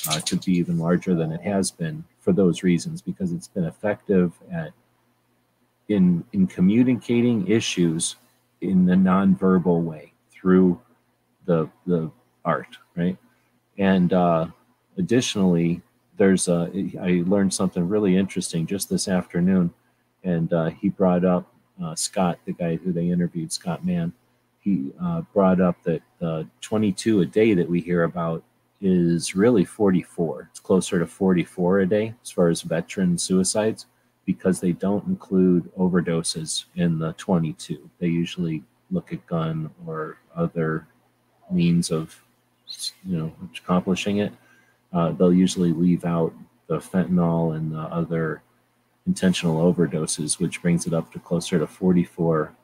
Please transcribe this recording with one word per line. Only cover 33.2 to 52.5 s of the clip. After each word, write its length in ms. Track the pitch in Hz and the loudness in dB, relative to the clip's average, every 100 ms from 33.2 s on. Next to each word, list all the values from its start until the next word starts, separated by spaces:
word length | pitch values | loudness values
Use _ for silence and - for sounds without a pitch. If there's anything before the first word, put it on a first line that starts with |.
| - 92 92 110 110 - - _ _ _ - | 0 0 0 0 -2 -4 -10 _ _ _ -6
because 340 | 90 95 90 | -2 -2 0
they 120 | 90 | -2
don't 340 | 80 95 101 90 | -2 -2 -2 -4
include 640 | 95 - 95 92 90 - - | -6 -2 2 4 2 0 -4
overdoses 880 | 92 90 85 82 82 82 80 - - 175 | 0 0 0 -2 -4 -8 -8 -10 -10 -4
in 220 | 175 160 | -2 0
the 160 | 80 | -4
twenty-two. 760 | - - 90 80 - - 73 - _ | -6 -2 -2 -2 -6 -12 -14 -14 _
They 80 | 87 | -2
usually 560 | 85 85 - 85 78 - _ _ | -2 -2 -4 -6 -6 -10 _ _
look 220 | 90 - | -8 -8
at 160 | 82 - | -12 -6
gun 420 | 85 80 80 78 - 82 | -4 -4 -6 -8 -12 -12
or 320 | 80 78 - _ - | -10 -10 -14 _ -4
other 520 | - - 80 113 - _ _ _ _ _ - | -4 -2 -2 -4 -8 _ _ _ _ _ -4
means 400 | 180 - - - | 0 2 2 0
of, 260 | 80 80 - _ _ _ _ - - - - 185 | -4 -6 -14 _ _ _ _ -20 -14 -12 -12 -6
you 120 | 80 | -4
know, 160 | 80 - 185 - | -6 -10 -16 -12
accomplishing 600 | - 90 98 90 104 101 | -2 0 0 -2 -2 -2
it. 160 | 101 - _ _ _ _ _ | -2 -6 _ _ _ _ _
Uh, 180 | 180 170 | -2 -2
they'll 220 | 78 90 | 2 4
usually 400 | 90 92 92 87 | 6 4 2 0
leave 320 | 80 90 85 85 | 2 2 0 0
out 280 | 85 82 - - _ - | -2 -2 -4 -18 _ -8
the 100 | 78 | -8
fentanyl 760 | - 95 82 90 85 82 82 80 | -4 -4 0 2 2 0 0 -2
and 160 | 80 | -6
the 80 | 78 | -6
other 600 | 78 85 82 82 80 76 _ _ _ _ _ _ - | -6 -6 -4 -4 -4 -6 _ _ _ _ _ _ -4
intentional 640 | 92 92 87 85 80 87 | 0 0 0 0 2 2
overdoses, 680 | 87 80 80 78 - 76 - | 2 0 -2 -4 -4 -6 -4
which 220 | 85 - | -4 -4
brings 240 | 87 85 - | 0 0 0
it 60 | |
up 180 | 82 - | -4 -4
to 60 | - | -12
closer 400 | - 85 - 92 | -6 -4 -2 -2
to 80 | 76 | -2
forty-four 840 | - 92 90 80 - 82 80 76 | -2 2 2 0 -2 0 0 -2